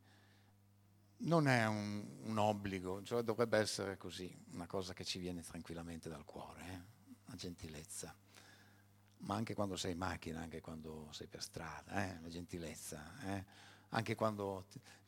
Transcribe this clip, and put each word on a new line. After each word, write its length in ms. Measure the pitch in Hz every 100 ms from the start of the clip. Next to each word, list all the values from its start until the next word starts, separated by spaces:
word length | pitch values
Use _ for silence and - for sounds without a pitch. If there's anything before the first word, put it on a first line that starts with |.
| - - - - - - - - - - - -
non 240 | 151 165 143
è 180 | 123 110
un, 380 | 107 104 104 - -
un 140 | 117 110
obbligo, 680 | 107 104 101 95 90 98
cioè 180 | 98 120
dovrebbe 360 | 117 110 117 107
essere 380 | 104 - 98 92
così, 380 | 92 87 90 - -
una 140 | 87 87
cosa 280 | 98 92
che 100 | 92
ci 160 | 90 95
viene 240 | 87 90
tranquillamente 680 | 80 87 82 82 85 82 82
dal 160 | 76 73
cuore, 360 | - 73 78 82
eh? 340 | 92 95 - - - -
La 100 | -
gentilezza. 760 | 92 85 82 73 78 - 82 - - - - - - - - - - -
Ma 160 | - 101
anche 180 | 110
quando 220 | 104 101 90
sei 160 | 95
in 80 | 85
macchina, 420 | 92 85 85 80
anche 200 | 82 80
quando 460 | 82 80 78 78 76
sei 160 | 76 85
per 160 | 80
strada, 640 | - - 82 76 - 98 95
eh? 140 | 85
La 80 | 82
gentilezza, 880 | 87 85 87 80 78 - 78 78 87
eh? 220 | 95 98 95 - - - -
Anche 260 | 117 110 110
quando 500 | 110 104 98 95 -
ti, 120 | - - -